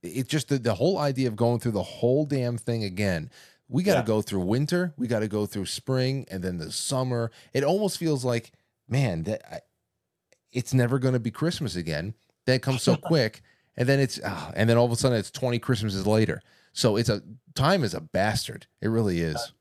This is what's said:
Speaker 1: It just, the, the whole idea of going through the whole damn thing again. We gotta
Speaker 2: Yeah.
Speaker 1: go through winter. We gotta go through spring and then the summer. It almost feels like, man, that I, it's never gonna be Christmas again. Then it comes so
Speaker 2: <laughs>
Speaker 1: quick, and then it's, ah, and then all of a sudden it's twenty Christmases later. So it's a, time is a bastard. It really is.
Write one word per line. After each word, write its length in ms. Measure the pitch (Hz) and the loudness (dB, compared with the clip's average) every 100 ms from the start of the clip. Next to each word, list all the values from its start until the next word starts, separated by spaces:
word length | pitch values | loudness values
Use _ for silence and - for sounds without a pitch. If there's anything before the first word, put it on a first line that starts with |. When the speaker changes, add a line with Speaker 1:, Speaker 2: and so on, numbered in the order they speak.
Speaker 1:
It 240 | 175 120 127 | -8 -6 -2
just, 220 | 151 - | -2 0
the, 100 | 139 | 0
the 160 | 117 95 | 0 0
whole 240 | 147 196 | 0 0
idea 280 | 147 131 127 | -2 0 -2
of 80 | 107 | 2
going 240 | 117 120 | 2 2
through 120 | 123 | 0
the 120 | 104 | -2
whole 420 | 90 - 120 131 151 | -4 -2 2 2 0
damn 320 | 139 123 120 | -2 -2 -4
thing 260 | - 117 | -4 -4
again. 480 | 104 92 104 87 78 - - _ _ | -4 -2 0 0 -6 -14 -20 _ _
We 140 | - | -2
gotta 200 | 190 180 | 2 2
Speaker 2:
Yeah. 40 | 113 | 2
Speaker 1:
go 160 | 107 | 0
through 200 | 104 101 | 0 -2
winter. 520 | 90 117 147 180 180 151 | 0 0 0 0 -2 -4
We 120 | 247 | -2
gotta 200 | 113 107 | -2 0
go 200 | 104 104 | -2 -4
through 180 | 104 92 | -4 -6
spring 640 | - - 131 127 135 - | -8 -4 -2 0 -2 -6
and 140 | 95 | -6
then 160 | 92 87 | -4 -6
the 120 | 80 | -6
summer. 600 | - - 131 127 120 117 - - | -8 -4 -2 -2 -2 -4 -8 -6
It 120 | 131 | -2
almost 340 | 139 190 208 - | 0 0 -2 -2
feels 260 | 165 147 | -2 -2
like, 280 | 127 117 - _ _ _ _ | 0 -2 -4 _ _ _ _
man, 360 | 123 131 85 | 0 0 0
that 180 | 82 110 - | -4 -6 -8
I, 80 | - _ _ _ _ _ _ _ _ _ | -16 _ _ _ _ _ _ _ _ _
it's 220 | 127 - | -6 0
never 260 | 131 120 131 | 2 2 2
gonna 200 | 131 127 | 2 0
be 120 | 113 | -2
Christmas 440 | - 160 175 117 90 | -4 -4 -2 -6 -6
again. 380 | 82 76 90 110 _ _ - | -4 -4 -6 -10 _ _ 0
Then 100 | 127 | 0
it 40 | |
comes 220 | - 127 | 2 0
so 120 | - 165 | 4 2
Speaker 2:
<laughs> 80 | |
Speaker 1:
quick, 380 | - 160 110 - _ _ _ - | 4 2 2 -2 _ _ _ -2
and 140 | 123 | 2
then 100 | 139 | 4
it's, 200 | 135 - | 4 -2
ah, 280 | - 95 76 - | -8 -8 -8 0
and 140 | 113 | 4
then 80 | 117 | 6
all 80 | 120 | 4
of 60 | |
a 40 | 117 | 4
sudden 220 | 135 117 | 2 2
it's 140 | 101 | -2
twenty 260 | - 127 120 | -4 -2 -2
Christmases 460 | - 120 107 98 95 | 0 0 0 0 2
later. 340 | 107 110 - _ _ _ | 4 4 0 _ _ _
So 220 | - 120 104 | 0 2 4
it's 120 | 117 | 2
a, 140 | 104 - 113 _ - | 0 -4 -20 _ 0
time 280 | 139 190 | 2 4
is 100 | 117 | 0
a 60 | 82 | -4
bastard. 680 | 78 92 101 104 - 104 - _ | -4 0 0 0 -6 -12 -16 _
It 60 | 107 | -2
really 300 | 113 107 87 | 2 2 2
is. 320 | 82 76 - _ | 0 -2 -8 _